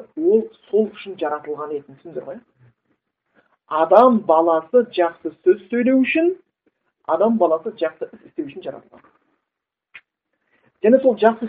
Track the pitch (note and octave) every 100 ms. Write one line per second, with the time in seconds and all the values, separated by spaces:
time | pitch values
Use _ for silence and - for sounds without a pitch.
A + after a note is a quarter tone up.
0 | - - E3 A3 A3 _ _ G3+ G#3 -
1 | G3 F#3 D#3 D3 D3+ D3 D3 D3 C#3 C#3
2 | E3+ C#3+ - A3+ _ _ B2 _ _ _
3 | _ _ _ _ _ _ _ D#3 D#3+ G3+
4 | B3+ A3+ - D#3+ E3+ D#3+ D#3 B3 A3+ -
5 | E3+ E3+ E3 D3+ - G#3 G3+ A#3 A#3+ C4
6 | B3+ D#4+ E4+ F#4 _ _ _ _ _ _
7 | - D#3+ G#3+ A3+ E3+ D#3+ E3 - D#3+ -
8 | - - - - C#3+ C#3 E3 - _ -
9 | _ _ _ _ _ _ _ _ _ -
10 | _ _ _ _ _ _ _ _ G#3 B3+
11 | C4 G#3+ G#3+ A3+